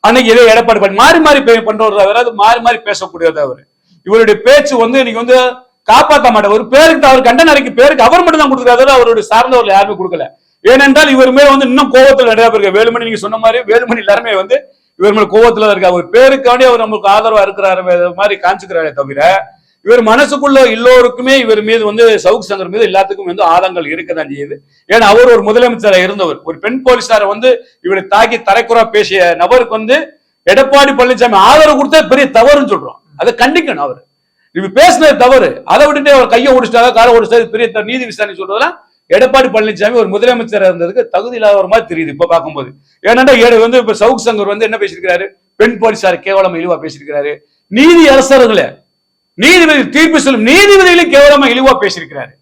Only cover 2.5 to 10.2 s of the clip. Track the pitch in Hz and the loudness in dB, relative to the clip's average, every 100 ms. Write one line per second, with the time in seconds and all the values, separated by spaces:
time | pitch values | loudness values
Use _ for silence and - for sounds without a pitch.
2.5 | 240 233 226 208 185 185 170 165 151 139 | 0 -2 -4 -6 -10 -10 -6 -6 -4 -8
3.5 | - _ _ _ _ - 220 214 190 226 | -8 _ _ _ _ -4 0 0 0 2
4.5 | 294 285 254 226 262 247 226 240 254 254 | 2 2 -2 -2 -2 -2 -6 0 0 0
5.5 | 247 _ _ - 233 302 294 - 214 202 | -6 _ _ 0 0 2 2 2 2 0
6.5 | 214 214 262 330 311 277 262 247 247 330 | -2 0 2 4 2 2 2 2 2 2
7.5 | 285 254 - 277 285 240 339 349 311 285 | 2 -2 2 2 4 2 2 2 0 0
8.5 | 254 247 240 269 269 233 226 208 220 254 | 0 0 2 4 4 2 0 0 -2 0
9.5 | 247 208 196 202 185 185 170 | 0 2 0 0 -4 -8 -8